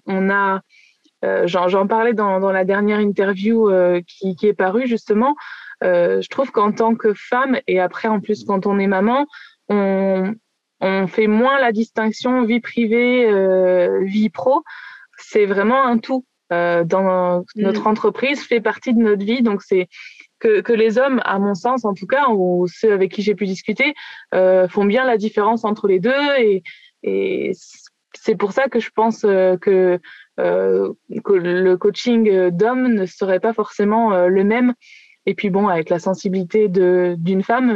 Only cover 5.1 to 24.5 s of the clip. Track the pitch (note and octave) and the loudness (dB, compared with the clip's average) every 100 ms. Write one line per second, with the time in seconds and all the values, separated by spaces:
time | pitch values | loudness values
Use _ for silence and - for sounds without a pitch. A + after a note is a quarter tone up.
5.1 | G#3+ C4 D4 - - - - F#3 F3 F3 | 0 0 -2 -8 -18 -20 -4 0 2 2
6.1 | F#3+ F#3 - C4 - G#3 G#3 A3+ A3+ G#3+ | 0 -2 -4 -2 0 0 2 0 0 0
7.1 | G3+ - B3 C4+ B3 - F#3 F3+ - A3+ | -2 -2 -2 0 -2 0 0 -2 -2 -4
8.1 | G#3+ - G#3+ G#3 G3 G3+ G3+ G3 F#3+ G#3 | -2 -2 -6 -4 -2 0 0 0 0 0
9.1 | C4 D4 - - _ - G#3 G3 F#3+ G3 | 0 -2 -8 -20 _ -4 -2 0 0 0
10.1 | F#3+ F#3+ A3 _ _ _ _ F#3+ F#3+ F#3 | -2 -2 -6 _ _ _ _ -2 0 -2
11.1 | - A3 G#3+ B3+ C#4 B3 G#3+ A3+ - A3 | 0 2 2 2 2 0 0 -4 -4 -4
12.1 | G#3+ B3 B3+ A3+ A#3+ - - A3+ A#3 B3 | -2 -2 0 0 -2 -2 -4 0 0 2
13.1 | B3 A#3 G3+ F#3+ F#3 F#3 F3+ F3+ F#3+ F#3+ | 2 2 2 2 2 2 2 2 0 -2
14.1 | G#3 G#3+ - B3+ D4 - - - - - | 0 -2 -2 -4 -4 -4 -14 -20 -20 -20
15.1 | - - A3 G3+ G3 G#3 C4 C4 A#3 - | -20 -4 0 0 0 0 2 2 0 -2
16.1 | C4 - _ - F3 F3 E3+ E3 F#3+ F#3+ | -6 -8 _ -6 -2 0 0 0 0 2
17.1 | F#3 F3+ F3+ F#3 G#3+ G3+ G#3+ G#3+ A3 G#3+ | 0 0 -2 -4 -4 -2 0 -2 0 -2
18.1 | G3+ C4 C#4+ - A#3 A3 G3+ - A#3 A3 | -2 -2 -4 -2 -2 -2 -4 -2 2 2
19.1 | G3+ G3+ B3+ A#3 G3+ - F#3+ F3+ - - | 0 0 0 0 -2 -2 -2 -2 -8 -20
20.1 | - - _ A3+ G#3+ G#3+ A3+ A3 G#3+ C4+ | -20 -20 _ 0 0 2 2 2 2 2
21.1 | B3 - F#3+ G3+ F#3+ A#3+ C4 A3 G3 F3+ | 0 0 0 0 -2 -2 -2 -2 -6 -2
22.1 | C4+ C4+ G#3 F3+ F3 F3+ - A3 G3+ F#3 | 0 2 2 0 0 -2 0 0 2 0
23.1 | - G3+ F#3+ G3 F#3+ - G#3 C#4 D4 - | -2 -2 -2 -4 -4 -6 -2 -2 -2 -12
24.1 | - - - F#3 | -20 -4 2 4